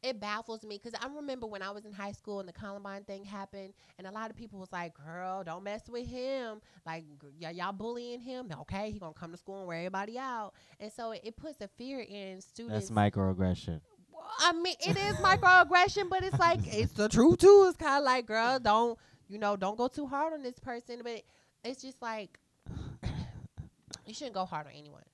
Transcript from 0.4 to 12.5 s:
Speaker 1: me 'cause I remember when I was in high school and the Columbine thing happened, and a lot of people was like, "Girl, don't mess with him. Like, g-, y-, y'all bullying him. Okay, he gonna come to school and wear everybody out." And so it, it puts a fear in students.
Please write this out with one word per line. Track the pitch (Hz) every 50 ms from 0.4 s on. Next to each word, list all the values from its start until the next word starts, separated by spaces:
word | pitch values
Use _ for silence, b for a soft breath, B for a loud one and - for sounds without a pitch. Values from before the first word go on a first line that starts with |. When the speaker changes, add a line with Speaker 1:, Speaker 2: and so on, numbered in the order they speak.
| 226 - 226 220 -
Speaker 1:
me | 214 208 202
'cause | _ 233 226 -
I | 233 262 285
remember | 302 294 285 262 254 233
when | 220 208 196
I | 190 196
was | 202 208 208
in | 208
high | 208 196 202 202 202
school | - _ - 208 196
and | 190 190
the | 202
Columbine | - 214 202 196 202 196 202 196 196 202
thing | - 196 196 202
happened, | 196 202 202 196 196 - 202 190 190 202 b b b b b
and | 185 190
a |
lot | 196 214 220 220
of | 220 214
people | 233 226 202 196
was | 185 185
like, | - 180 175 170 160
"Girl, | - 143 156 165 175 180 185 185 196 190
don't | 170 160 180 196
mess | 202 208 220 - -
with | 233 240 247 240
him. | 247 254 247 262 269 269 247 226 220 214 b b b b b
Like, | 165 165 165 165 151 147 139
g-, | 151 143 139 156
y-, | 170 160
y'all | 170 180 175 190 196
bullying | 190 208 233 240 240 240 240 240 247
him. | 233 247 262 254 254 220 160 147
Okay, | 151 - 202 196 208 220
he | 214 214
gonna | 190 160 151
come | - 175 165
to | 165 180
school | _ - 190 196
and | 190 180
wear | 170 165
everybody | 170 185 190 190 202 208 226 247
out." | 262 262 247 233 214 196 b b b b b b
And | - 214
so | - - 233 226
it, | 226 190 -
it | 220 233 -
puts | - 320 294 _
a | 214 196
fear | _ _ 240 262 277 262
in | 220 - 196 208 196 190 190 190
students. | 190 -